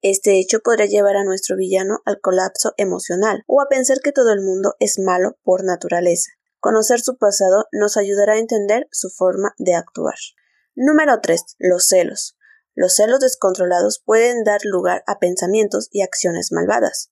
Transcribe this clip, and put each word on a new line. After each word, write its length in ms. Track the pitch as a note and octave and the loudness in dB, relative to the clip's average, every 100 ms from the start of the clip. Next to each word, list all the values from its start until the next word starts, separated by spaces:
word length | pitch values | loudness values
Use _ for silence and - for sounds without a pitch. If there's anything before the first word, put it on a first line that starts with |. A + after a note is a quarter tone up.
Este 360 | G3+ F#3+ G#3 F#3+ | -2 0 2 2
hecho 220 | F#3+ A3 | 2 -2
podría 280 | - A3 G3+ | 0 0 2
llevar 280 | G#3 G3+ G3 | 2 2 2
a 80 | |
nuestro 320 | G3 F#3+ - F#3+ | -2 -4 -4 -4
villano 460 | F#3 F#3+ F#3+ G#3+ | 0 0 -2 -4
al 160 | - G3+ | -4 -4
colapso 540 | - F#3 F#3 - - - | 0 0 0 -2 -4 -2
emocional 680 | G3 F3+ - F3+ G#3+ G3+ - | -4 -4 -4 -2 0 -2 0
o 140 | C4+ | 0
a 80 | C#4 | 2
pensar 320 | C4+ B3+ C4+ | 0 0 0
que 80 | C#4+ | 0
todo 220 | C#4+ A#3 | 2 2
el 80 | G3+ | 2
mundo 340 | F#3+ F#3 G3 - | 0 -2 -2 -2
es 200 | G#3 - | -4 -2
malo 380 | F#3+ F3+ G3 - | 0 0 0 -2
por 200 | - F#3 | 0 0
naturaleza. 680 | F#3+ F3 F3+ F3 F3 E3+ - _ _ - | 0 -4 -2 0 0 0 -4 _ _ -4
Conocer 400 | - A3 A3 A#3+ | 0 2 2 0
su 180 | C4 B3+ | -2 0
pasado 500 | G#3 G3 F#3+ G3 - | 0 2 2 2 0
nos 240 | G#3 G#3 G#3+ | -2 0 0
ayudará 380 | G3+ G3+ G3+ | -2 0 2
a 60 | G#3+ | 2
entender 500 | A3+ A3 G3+ A3 - | 0 -2 0 -2 -2
su 180 | - F#3 | -8 -8
forma 420 | - F#3 F#3+ G3 - | -2 -2 0 -4 -4
de 160 | F#3 E3+ | -2 -2
actuar. 400 | E3+ - - - - _ _ _ _ - | -2 -6 -6 -6 -16 _ _ _ _ -2
Número 440 | C4 D4+ D4+ B3 | 2 2 2 0
tres. 340 | - E3+ - - | 0 -2 -2 -2
Los 300 | F#3 F3 - | 0 2 2
celos. 480 | F#3 - - - _ _ _ _ - | 2 2 -4 -12 _ _ _ _ -2
Los 180 | F3+ F3+ | 0 2
celos 260 | G#3+ C4+ | 2 2
descontrolados 840 | C4 - F#3+ F#3 F3+ F3 G3+ - - | 0 0 -2 0 0 0 0 -2 0
pueden 380 | A3 A#3+ A#3+ | 2 2 2
dar 160 | G#3+ G#3 G#3 | 0 0 -2
lugar 400 | F#3 F3+ F3+ - | -2 -2 -4 -6
a 100 | G3+ | -2
pensamientos 720 | F3+ F3+ F3+ G#3+ G#3 G#3 A3 | -2 -2 0 0 0 -2 -4
y 80 | G3+ | -4
acciones 500 | F#3 - F#3 E3+ F3 | -4 -2 -4 -4 -4
malvadas. 580 | E3 E3+ A3+ A3 - - | -4 0 0 -2 -4 -10